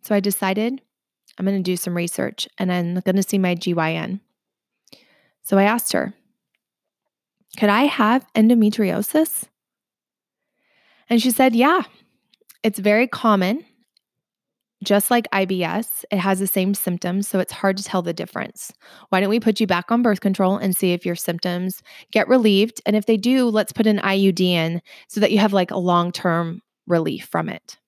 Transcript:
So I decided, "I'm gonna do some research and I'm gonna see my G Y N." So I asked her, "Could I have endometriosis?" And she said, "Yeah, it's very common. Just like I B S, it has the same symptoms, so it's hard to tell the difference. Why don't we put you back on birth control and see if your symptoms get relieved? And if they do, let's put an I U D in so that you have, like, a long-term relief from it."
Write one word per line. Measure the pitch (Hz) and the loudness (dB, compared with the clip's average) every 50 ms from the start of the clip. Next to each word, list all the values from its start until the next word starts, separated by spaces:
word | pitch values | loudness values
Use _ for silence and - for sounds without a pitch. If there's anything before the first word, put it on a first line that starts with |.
| _ | _
So | - 208 | 0 0
I | 202 | 0
decided, | 190 208 196 - - 190 190 196 220 233 262 269 _ _ _ _ _ _ _ _ _ _ _ - | 0 0 -4 -2 -2 -2 -2 -2 -2 -4 -4 -8 _ _ _ _ _ _ _ _ _ _ _ -4
"I'm | 185 | -4
gonna | 190 196 196 | -2 -2 -2
do | 180 175 185 | -2 -2 -2
some | 175 - 185 175 | -2 -4 -4 -4
research | 175 170 170 - - - - - - - - _ - | -4 -4 -4 -4 -4 -6 -6 -4 -8 -12 -12 _ -6
and | 185 185 | -2 -2
I'm | 180 175 175 170 175 185 | 0 0 -2 -2 -4 -2
gonna | - - 185 196 190 | -2 0 2 2 2
see | - - 196 | 0 0 0
my | 190 180 180 | 0 0 0
G | 170 - 190 175 | -2 -2 -2 -2
Y | 170 160 160 160 | 0 0 -2 -2
N." | 165 165 - 185 196 _ _ _ _ _ _ _ _ _ _ _ _ _ _ - _ _ _ _ _ _ _ _ _ _ - | -4 -6 -6 -8 -10 _ _ _ _ _ _ _ _ _ _ _ _ _ _ -20 _ _ _ _ _ _ _ _ _ _ 0
So | - 196 | 2 2
I | 196 | 4
asked | 202 220 240 - - - | 4 2 0 -2 -2 -2
her, | - 67 - 208 _ _ _ _ _ _ _ _ _ _ _ _ _ _ _ _ _ _ _ _ _ _ _ _ _ _ _ - - | -4 -4 -4 -8 _ _ _ _ _ _ _ _ _ _ _ _ _ _ _ _ _ _ _ _ _ _ _ _ _ _ _ -6 0
"Could | - 208 | 2 2
I | 202 214 269 | 4 4 2
have | 294 - - 226 214 233 262 - _ _ | 0 0 0 2 2 2 0 0 _ _
endometriosis?" | 220 214 220 247 233 220 208 208 - 220 185 - 202 208 - - 302 320 320 - - - _ _ _ _ _ _ _ _ _ _ _ _ _ _ _ _ _ _ _ _ _ _ _ _ _ _ _ _ _ _ _ _ _ | 4 6 6 6 6 4 2 2 0 0 0 0 -2 -4 -2 0 0 0 0 -2 -10 -10 _ _ _ _ _ _ _ _ _ _ _ _ _ _ _ _ _ _ _ _ _ _ _ _ _ _ _ _ _ _ _ _ _
And | 240 233 | 2 2
she | 220 254 233 | 2 2 2
said, | - 262 262 226 | 4 2 4 4
"Yeah, | 233 247 285 330 381 - - _ _ _ _ _ _ _ _ _ _ _ _ - _ - | 4 4 4 4 2 0 -4 _ _ _ _ _ _ _ _ _ _ _ _ -20 _ -4
it's | 226 202 - | -4 -4 0
very | 190 208 208 220 240 254 | 0 2 4 4 2 0
common. | - - - 233 214 196 185 180 220 294 - _ _ _ _ _ _ _ _ _ _ _ _ _ _ _ _ _ _ _ _ _ _ _ - | -2 0 2 2 4 4 2 0 -2 -4 -6 _ _ _ _ _ _ _ _ _ _ _ _ _ _ _ _ _ _ _ _ _ _ _ -2
Just | - 202 202 196 - | 0 0 0 2 2
like | 247 240 226 - - | 0 0 0 -2 -2
I | 196 190 | -2 -2
B | 185 196 180 180 | -2 -2 -2 -2
S, | 160 170 202 233 - - - - - - | -4 -4 -6 -6 -8 -10 -12 -8 -6 -4
it | 196 | -2
has | 175 196 190 185 | 0 0 0 0
the | 196 | 0
same | 190 - 196 185 190 202 | -2 -2 0 0 0 -2
symptoms, | - - - 175 175 - 180 180 196 202 | -2 -2 -4 -6 -4 -4 -4 -4 -4 -4
so | - - 190 | -2 -2 -2
it's | 180 - - | -2 -2 -6
hard | - - 196 196 190 | -2 -2 -2 -2 -2
to | 196 | -6
tell | - - 185 | -4 -4 -4
the | 175 170 165 | -4 -4 -6
difference. | 165 - 208 - - - - - - - - - _ _ - - - - _ | -8 -8 -10 -8 -10 -10 -10 -12 -16 -18 -18 -18 _ _ -20 -20 -20 -8 _
Why | - 185 | 0 0
don't | 196 196 | 2 2
we | 208 240 | 0 0
put | 214 233 208 - | 2 0 0 0
you | 226 | 0
back | 190 185 175 180 - | 0 0 -2 -2 -2
on | 233 233 247 | 0 2 2
birth | 240 208 190 | 2 0 2
control | - 196 190 - 196 185 196 | 0 -2 0 2 0 0 0
and | 202 - 196 185 | 0 -2 -4 -2
see | - - 185 175 | 0 0 0 0
if | 175 - | 0 -2
your | 185 175 | -6 -6
symptoms | 170 - - 170 170 - 185 175 180 180 185 185 - _ - - - - _ - | -4 -4 -6 -6 -4 -4 -6 -4 -4 -6 -6 -8 -10 _ -20 -20 -20 -20 _ -2
get | 214 208 - | -2 2 4
relieved? | - 254 226 220 202 196 202 226 - - _ | 2 4 4 4 4 4 2 0 -2 -8 _
And | - 208 | 0 0
if | 214 202 | 0 2
they | - 226 | 2 0
do, | 214 196 240 254 269 254 240 | 0 2 0 2 2 2 2
let's | 214 214 202 - - | 0 0 -2 -2 -2
put | - 226 220 | 0 2 2
an | 208 196 | 2 2
I | - 196 196 | 0 0 0
U | 196 196 196 | 4 4 2
D | 180 170 185 180 180 | 2 2 0 0 2
in | 170 160 160 165 175 _ _ - - - _ | 0 0 -2 -4 -6 _ _ -20 -20 -20 _
so | - 214 | -2 0
that | 208 - 208 | 2 2 4
you | 214 | 4
have, | 202 233 196 | 2 4 2
like, | 196 180 175 - | 2 0 0 -2
a | 196 | -2
long-term | 180 180 175 175 170 175 175 - - 185 165 165 170 165 170 - _ _ _ _ _ | 0 2 2 2 2 0 -4 -4 -2 -2 -2 0 -2 -4 -8 -12 _ _ _ _ _
relief | - 175 165 160 156 143 - - | -2 -2 0 0 -2 -6 -8 -12
from | - - 165 160 156 | -6 -6 -4 -4 -4
it." | - - _ - - _ _ | -8 -12 _ -20 -20 _ _